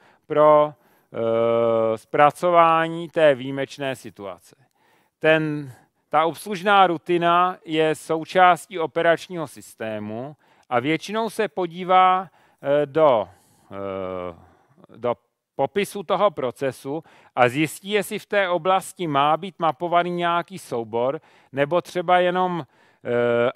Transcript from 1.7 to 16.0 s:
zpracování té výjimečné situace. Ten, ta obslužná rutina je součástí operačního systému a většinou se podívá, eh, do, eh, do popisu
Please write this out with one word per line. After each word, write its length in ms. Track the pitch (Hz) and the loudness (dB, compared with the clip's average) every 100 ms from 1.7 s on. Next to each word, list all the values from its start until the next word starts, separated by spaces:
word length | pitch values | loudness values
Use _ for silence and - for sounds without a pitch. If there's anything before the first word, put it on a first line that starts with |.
| 113 113 110 | 2 0 -2
zpracování 1120 | - 151 147 - 180 170 165 165 165 165 170 | -2 4 4 4 2 4 4 4 0 -6 -8
té 260 | 170 156 | 2 2
výjimečné 640 | 127 131 139 135 - 139 127 | 2 -2 -8 -8 -8 -8 -8
situace. 720 | 113 101 98 85 _ _ _ _ _ _ _ _ | -12 -16 -16 -16 _ _ _ _ _ _ _ _
Ten, 540 | 156 160 156 147 139 120 _ _ _ | 2 2 0 -6 -10 -18 _ _ _
ta 160 | 151 | -2
obslužná 600 | 165 139 208 196 196 202 185 | -2 -4 -8 -6 2 4 4
rutina 720 | 165 - 175 170 175 180 185 | 2 -2 0 2 2 2 -2
je 300 | - 156 156 | -4 0 0
součástí 840 | 151 - 160 156 185 180 170 - 180 | -2 -4 -6 -2 4 6 4 -2 -8
operačního 680 | 156 - 170 160 - 180 143 | -6 -2 0 0 -2 -12 -12
systému 880 | - - - 110 107 107 110 139 151 _ _ - | -14 -20 -14 -10 -10 -10 -12 -14 -18 _ _ -4
a 120 | 123 | -2
většinou 500 | 135 160 - 220 226 | -2 -4 -4 -6 -6
se 180 | - 214 | -4 -6
podívá, 800 | - 180 170 180 185 185 185 185 _ _ _ | -4 -8 -6 2 4 4 2 -4 _ _ _
eh, 240 | 139 143 147 | -2 0 0
do, 420 | 147 151 117 92 _ _ _ - | 2 4 4 0 _ _ _ -18
eh, 1300 | 98 98 95 92 92 90 85 90 _ _ _ _ - | -12 -8 -8 -8 -8 -10 -12 -20 _ _ _ _ -8
do 180 | 120 117 _ _ _ | -6 -6 _ _ _
popisu 480 | - 135 202 196 202 | -6 -4 -4 -6 -6